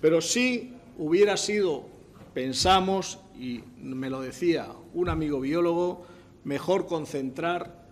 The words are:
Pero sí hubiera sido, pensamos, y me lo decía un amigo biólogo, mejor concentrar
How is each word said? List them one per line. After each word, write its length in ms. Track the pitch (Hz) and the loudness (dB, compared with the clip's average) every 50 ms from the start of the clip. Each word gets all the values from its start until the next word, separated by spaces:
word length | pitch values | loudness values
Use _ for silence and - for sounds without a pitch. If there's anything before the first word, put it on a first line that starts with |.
Pero 200 | - 156 160 165 | 4 4 4 4
sí 520 | 160 - - 240 247 254 247 240 - - - - - - - - | 2 2 2 2 2 2 2 -2 -4 -8 -16 -18 -20 -20 -10 -6
hubiera 380 | 165 151 165 190 208 208 196 | -2 2 6 6 6 6 4
sido, 480 | 175 - - 208 208 196 180 147 127 - - - - - - - - - - - | 0 -2 -2 0 0 2 0 0 -2 -6 -14 -20 -20 -20 -20 -20 -20 -20 -10 -6
pensamos, 840 | 135 127 131 131 123 - 180 190 190 185 185 190 190 175 - - - - - - - | -4 -4 -4 -2 2 4 6 6 6 4 2 0 0 -2 -6 -10 -14 -16 -20 -16 -12
y 220 | 127 127 120 113 - - - - | -8 -8 -8 -8 -10 -14 -18 -16
me 320 | 139 135 131 131 131 131 | -12 -10 -8 -6 -6 -6
lo 100 | 131 131 | -6 -6
decía 480 | 131 127 - - 175 175 165 143 107 - - - - - - | -8 -10 -6 0 2 2 2 2 0 -6 -12 -16 -18 -10 -4
un 160 | 170 180 175 | -2 -2 0
amigo 320 | 160 160 156 151 147 135 | 0 -2 0 -2 -2 -2
biólogo, 680 | 131 135 151 170 175 170 170 170 175 180 180 - - - - - - - - - - | -2 0 0 2 2 2 2 2 0 -2 -2 -6 -14 -20 -20 -20 -20 -20 -20 -14 -8
mejor 420 | 135 143 135 - - 185 196 180 | -4 -4 -4 0 2 2 2 2
concentrar 1000 | - 175 160 151 - - 143 135 131 123 - 160 170 175 175 - - - - - - | 0 -2 -4 -4 -4 -6 -4 -4 -4 -6 -4 -2 -2 -2 -2 -4 -8 -14 -20 -20 -20